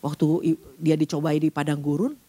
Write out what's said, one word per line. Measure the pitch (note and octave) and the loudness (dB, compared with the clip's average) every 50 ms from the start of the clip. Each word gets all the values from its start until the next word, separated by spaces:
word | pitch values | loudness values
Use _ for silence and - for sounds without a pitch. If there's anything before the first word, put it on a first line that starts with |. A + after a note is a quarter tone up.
| - | -4
Waktu | C#3+ D3 - E3 D3+ D#3 F3 - F3 D#3+ | -6 -2 0 2 2 2 2 2 0 -2
i-, | - - - - | -2 -6 -20 -14
dia | - D#3+ D#3+ D#3 | -2 0 0 2
dicobai | D#3 D#3 D3 - D3 D3+ D#3+ D3+ D#3 | 2 2 0 -2 -2 -2 0 0 2
di | D3+ D#3 | 0 0
padang | - D3 C#3+ D3+ D3 C#3+ | 0 0 -2 -2 -2 -2
gurun | C#3 C#3+ D3 D3 G#3 C4+ D4+ C4 _ | -2 -2 -2 0 -2 -2 -4 -8 _